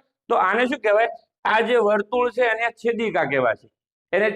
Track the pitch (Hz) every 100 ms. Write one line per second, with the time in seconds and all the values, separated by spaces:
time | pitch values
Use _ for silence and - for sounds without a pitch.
0 | _ _ - 240 185 214 247 277 214 208
1 | 233 - _ _ - 214 220 240 208 208
2 | - 247 247 233 240 220 233 - 233 220
3 | 220 170 139 135 120 104 _ _ _ _
4 | - 180 214